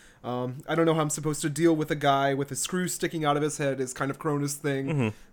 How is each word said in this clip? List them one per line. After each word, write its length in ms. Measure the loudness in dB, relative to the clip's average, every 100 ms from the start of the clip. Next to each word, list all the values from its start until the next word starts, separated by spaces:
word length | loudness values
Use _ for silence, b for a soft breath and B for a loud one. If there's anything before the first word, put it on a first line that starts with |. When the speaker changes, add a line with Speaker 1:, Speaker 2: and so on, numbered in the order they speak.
| B B
Speaker 1:
Um, 340 | -6 -4 -4 -6 -2
I 80 | 2
don't 100 | 4
know 100 | 4
how 60 |
I'm 80 | 2
supposed 300 | -2 -2 -2
to 60 | -2
deal 260 | 2 4 4
with 160 | 0
a 40 | 0
guy 380 | 2 4 4
with 180 | 0 -2
a 40 | -4
screw 320 | -4 -2 -2
sticking 360 | -2 -4 0
out 140 | 0 2
of 60 |
his 140 | 0 0
head 220 | -2 -2
is 140 | -4
kind 160 | -4 -4
of 80 | -2
Krona's 360 | -2 0 -2 -2
thing. 320 | -2 -2 0
Speaker 2:
Mm-hmm. 200 | 0 0 b b